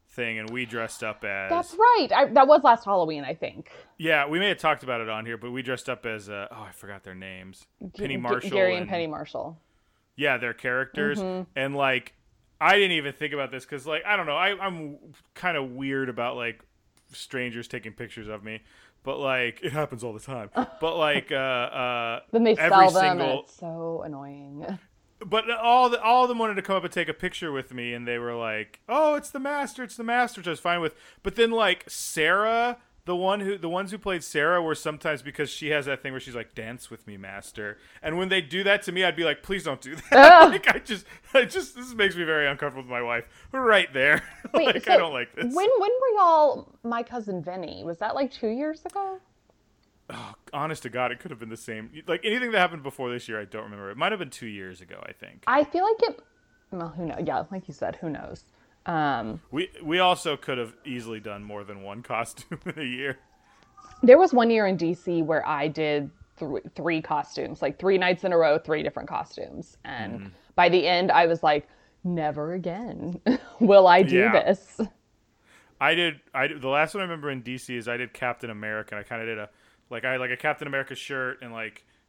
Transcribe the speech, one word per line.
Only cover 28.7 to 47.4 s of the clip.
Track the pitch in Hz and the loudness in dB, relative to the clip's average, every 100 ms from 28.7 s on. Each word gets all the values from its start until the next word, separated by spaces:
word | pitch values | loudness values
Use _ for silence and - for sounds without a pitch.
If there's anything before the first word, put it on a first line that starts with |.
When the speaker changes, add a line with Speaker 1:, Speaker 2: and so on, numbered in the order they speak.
| - - | -12 -2
Speaker 1:
"Oh, | 269 302 294 | 2 2 0
it's | 294 | -4
the | 277 | -8
master, | 277 285 277 - | -6 -4 -6 -8
it's | 247 - | -12 -8
the | |
master," | 233 240 233 - | -2 0 0 -4
which | 175 | -8
I | |
was | 151 | -4
fine | 175 175 | -2 -2
with. | 156 - - _ | -2 -6 -20 _
But | 196 226 | -4 0
then, | 226 | 2
like, | 226 202 180 - | 2 2 0 -6
Sarah, | - - 165 156 190 220 233 240 240 _ _ - | -12 -6 0 2 2 2 0 -2 -4 _ _ -6
the | 180 | -2
one | 190 202 | 0 0
who, | 196 202 | -2 -6
the | 165 | -4
ones | 180 196 | -4 -6
who | 208 | -8
played | 202 175 | -6 -6
Sarah | - 151 151 175 | -4 0 2 2
were | 160 147 | 0 -4
sometimes, | 156 151 165 143 | -6 -6 -6 -6
because | 139 - 147 | -8 -6 -6
she | - 151 | -6 -4
has | 151 139 | -2 -2
that | 135 | -6
thing | 139 | -8
where | 131 | -12
she's | 127 117 | -10 -12
like, | 110 | -12
"Dance | - 110 123 - | -14 -14 -14 -16
with | 117 - | -18 -18
me, | 98 | -16
master." | 95 98 - - 104 - - - | -14 -16 -14 -12 -12 -12 -20 -12
And | 156 170 | -6 -4
when | 190 | -2
they | 190 | -2
do | 143 180 196 | -2 -2 0
that | 202 | 0
to | 190 | -2
me, | 175 | -2
I'd | 180 156 | 0 0
be | |
like, | 165 147 | -2 -2
"Please | - 196 | -6 -6
don't | 156 131 | -6 -8
do | - 156 | -10 -12
that." | - | 6
<laughs> | 269 294 349 | 12 12 12
Speaker 2:
Ugh. | 320 | 12
Speaker 1:
Like, | - 277 - | 8 0 0
I | |
just, | - 196 - - - | -2 -10 -10 -20 0
I | 269 247 | 2 2
just, | 370 294 240 | -2 -8 -12
this | 254 226 | -8 0
makes | 196 175 | 0 0
me | |
very | 160 156 143 | -2 0 0
uncomfortable | 139 147 131 | -2 -6 -8
with | 123 | -8
my | 120 | -6
wife | 120 117 - - - | -2 -4 -6 -18 -10
right | 262 240 202 170 | -2 4 4 4
there. | 135 143 151 - - | 2 4 4 0 -16
<laughs> | - | -2
Speaker 2:
Wait, | - 294 | 2 2
Speaker 1:
Like, | 226 - | 2 4
Speaker 2:
so | |
Speaker 1:
I | 339 | 4
don't | 170 | 4
like | 131 120 | -2 -6
this. | - 240 | -4 -2
Speaker 2:
when, | 302 415 508 | 0 2 2
when | 403 494 | 2 2
were | 523 415 | 2 4
y'all | 349 320 302 - - _ | 6 6 4 2 -8 _
My | 233 233 | -8 -6
Cousin | 240 240 202 180 | -8 -10 -8 -8